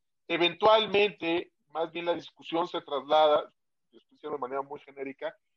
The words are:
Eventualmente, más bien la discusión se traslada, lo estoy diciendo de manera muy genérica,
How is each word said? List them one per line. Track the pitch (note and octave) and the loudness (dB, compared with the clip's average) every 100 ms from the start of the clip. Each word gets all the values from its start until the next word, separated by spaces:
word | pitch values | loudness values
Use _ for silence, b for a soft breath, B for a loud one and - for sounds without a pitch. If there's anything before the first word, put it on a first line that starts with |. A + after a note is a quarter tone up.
| _ _ - | _ _ -6
Eventualmente, | E3+ E3+ E3 G#3+ A3 G#3 G3+ G#3 - E3 E3+ - _ _ | 0 0 2 4 4 4 2 0 0 -4 -4 -6 _ _
más | D#3+ E3 | -8 -6
bien | E3+ E3+ | -6 -4
la | |
discusión | E3 - _ C#3 E3 F3 | -4 -6 _ -6 -4 -4
se | E3+ | -6
traslada, | D#3+ C#3+ C#3 D#3 D#3 D3+ - _ _ _ _ | -6 -6 0 4 6 4 0 _ _ _ _
lo | A2+ | _
estoy | _ _ | _ _
diciendo | D3+ D3 | -12 -8
de | |
manera | B2+ C#3 | -6 -8
muy | C#3 D3 | -8 -12
genérica, | - C#3 C3+ C3 D3+ - _ | -16 -14 -12 -10 -12 -12 _